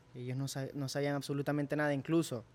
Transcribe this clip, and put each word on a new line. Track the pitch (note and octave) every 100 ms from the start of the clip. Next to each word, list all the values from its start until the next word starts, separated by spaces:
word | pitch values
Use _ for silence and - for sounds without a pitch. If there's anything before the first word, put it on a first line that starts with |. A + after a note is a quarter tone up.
| - B2+
Ellos | B2 B2+
no | C3+
sa-, | C#3 C3+
no | D3 C3
sabían | C#3+ C#3+ C#3+
absolutamente | C#3 C#3 C#3+ D3 C#3+ D3+
nada. | D3
Incluso, | C#3 C3 E3 D#3+ A#2+ -